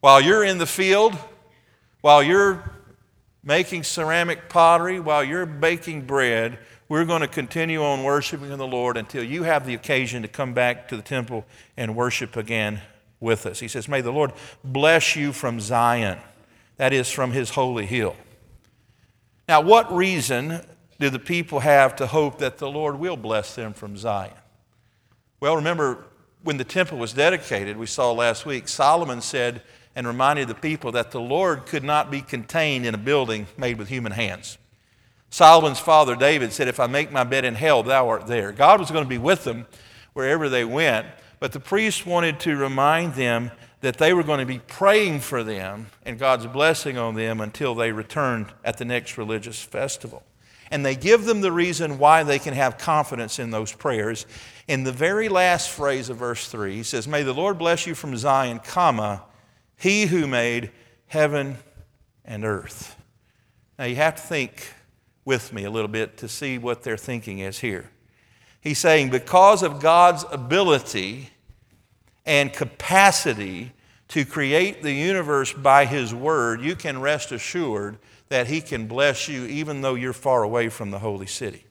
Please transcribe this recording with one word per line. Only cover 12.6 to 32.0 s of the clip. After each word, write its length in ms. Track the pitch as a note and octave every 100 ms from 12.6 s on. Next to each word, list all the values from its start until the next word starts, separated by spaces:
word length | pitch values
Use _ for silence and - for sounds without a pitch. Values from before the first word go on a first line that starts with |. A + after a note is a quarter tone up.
| G#2+ G#2 - _ _ _
with 280 | A2+ A2+ G2
us. 140 | F2+
He 60 | A#2
says, 200 | C3 A2
"May 140 | C#3
the 100 | A#2+
Lord 200 | C#3 C#3+ - - -
bless 520 | C3+ C3 D3+ E3 D3+ -
you 180 | C#3+
from 260 | C3+ C3 A#2
Zion," 600 | G#2 A#2+ A#2+ A#2+ G#2+ - - _ _ _ _ _
that 160 | C3+
is, 160 | C3+ B2
from 220 | - B2+
his 180 | B2 A#2+
holy 380 | - B2+ A#2+ G2+
hill. 280 | B2 G#2 - - _ _ - _ _ _ _ _ _ _ _ -
Now, 100 | D#3
what 300 | D#3+ A3+ A3
reason 720 | F3 F#3+ F3+ B2+ B2 D3 E3 - - _ _
do 100 | C#3+
the 80 | C3
people 440 | - F3 E3 D3
have 340 | C3+ C#3+ C3+ C3
to 100 | C3
hope 320 | D3+ D3 A#2
that 220 | C3+ B2
the 100 | C#3
Lord 300 | C#3+ D3+ C#3
will 180 | F3 D#3
bless 380 | A2 A2 G#2 -
them 180 | A2
from 240 | G2+ G#2 G2+
Zion? 400 | A2 G2+ F#2+ - _ _ _ _ _ _ _ _ _ _
Well, 160 | C#3+ D#3+
remember, 500 | D3+ E3+ C#3+ A#2+ - _ _ _
when 140 | E3 C#3+
the 60 |
temple 360 | B2+ F#3 F3+ D3
was 120 | A#2
dedicated, 640 | B2 D#3 F3+ - G#2+ G2+ G#2+
we 120 | A2+
saw 240 | - B2+
last 340 | A#2 A#2+ A2 -
week, 220 | C3+ -
Solomon 520 | - C#3+ E3 E3 A#2+
said 440 | - C#3 A#2+ A#2+ - - _ -
and 80 | A#2+
reminded 440 | A#2+ C3+ D3 C3
the 40 |
people 380 | A2 D#3+ D#3 B2+
that 200 | A#2+ A2+
the 100 | C3+
Lord 440 | A#2+ D3 F#3 D3+ -
could 160 | D#3+
not 300 | C3+ D3+